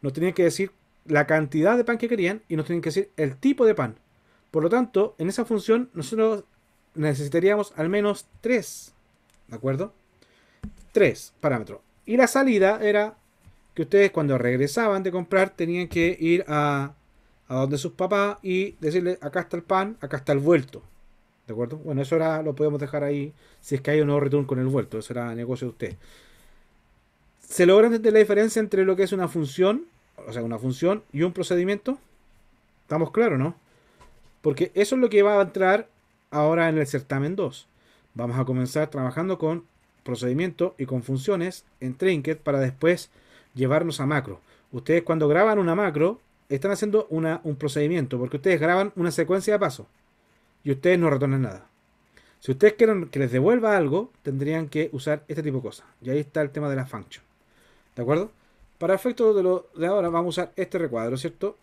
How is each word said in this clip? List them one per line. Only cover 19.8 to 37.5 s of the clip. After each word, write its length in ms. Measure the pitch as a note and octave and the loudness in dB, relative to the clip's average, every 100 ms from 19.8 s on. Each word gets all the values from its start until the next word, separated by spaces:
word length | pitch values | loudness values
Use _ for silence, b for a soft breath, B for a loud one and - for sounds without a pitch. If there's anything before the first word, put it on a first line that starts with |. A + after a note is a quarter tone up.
| G3+ A3 | -2 -6
acá 160 | C#3 C#3+ | -10 -8
está 140 | C3+ | 0
el 80 | C#3 | 0
vuelto". 420 | C#3+ E3+ C#3+ - - - - _ _ _ - | 4 2 2 -16 -20 -20 -20 _ _ _ -12
¿De 80 | |
acuerdo? 240 | A2 A#2+ D3+ | -8 -6 -8
Bueno, 240 | D3+ C#3 | -6 -4
eso 140 | C3+ E3 | 0 0
era, 260 | D#3+ D#3 | 0 0
lo 140 | D#3 C3+ | -4 -2
podemos 240 | D3+ D3 | -2 -2
dejar 240 | C#3 D3 | -4 -4
ahí, 280 | C#3+ C#3+ C#3+ - b b | -4 -4 -6 -12 b b
si 140 | - C3+ | -6 -4
es 60 | |
que 100 | C3+ | 0
hay 100 | D3+ | 2
un 60 | D3 | 4
no 120 | C#3+ | 2
return 260 | C#3 C#3+ C3+ | 2 0 0
con 120 | B2+ | -2
el 80 | C3 | 0
vuelto, 320 | C3+ G#2 A2 | -2 -2 -8
eso 160 | - | -8
era 220 | A#2+ A#2+ A#2 | -8 -6 -8
negocio 320 | A#2+ C3 B2+ | -8 -6 -8
de 40 | |
usted. 240 | - G#2 F#2 b b b b b b b b _ _ _ _ _ _ | -8 -10 -12 b b b b b b b b _ _ _ _ _ _
¿Se 280 | - - F3 | -12 4 8
logra 180 | G3 A3+ | 8 8
entender 280 | A3+ A3 | 4 4
la 60 | G#3+ | 6
diferencia 400 | G#3 G3+ A3 A3 | 6 4 2 0
entre 240 | G#3+ F#3+ | 0 2
lo 120 | F#3+ F#3 | 2 2
que 80 | |
es 80 | F#3+ | 0
una 160 | G3 F3 | 0 -2
función, 580 | E3+ C#3+ C3+ F#3 A#3 E4+ _ _ - - | -2 -4 2 2 2 -6 _ _ -20 -12
o 80 | |
sea, 80 | A#2 | -8
una 160 | A#2 A#2 | -6 -4
función 460 | B2+ B2+ E3+ G#3+ _ | -6 -2 0 -2 _
y 100 | C#3 | -4
un 120 | F3 | -4
procedimiento? 680 | F3+ E3+ F3 F3+ G3+ - C#4 _ _ _ _ _ _ _ _ | -2 -2 0 0 -2 -4 -8 _ _ _ _ _ _ _ _
¿Estamos 300 | _ D3+ D#3+ | _ -4 -2
claros, 260 | - A#3 C#3 | 0 0 2
no? 180 | C#3+ - b b b b b b - _ | -2 -6 b b b b b b -20 _
Porque 300 | D3+ C3+ F3 | -2 0 -2
eso 220 | F#3 G3+ C4 | 0 0 2
es 60 | |
lo 80 | A#3+ | 4
que 120 | G3+ | 4
va 160 | G3+ G3+ | 4 4
a 60 | |
entrar 440 | F#3+ G3 F#3 G#3 A3+ _ _ _ _ | 2 2 2 2 0 _ _ _ _
ahora 360 | D3 D3+ E3 E3 | 0 2 2 2
en 120 | D#3 | 2
el 80 | C#3 | 0
certamen 480 | C#3 - C3+ C#3+ G3 | -4 -4 -4 -4 -2
dos. 320 | F3 | -4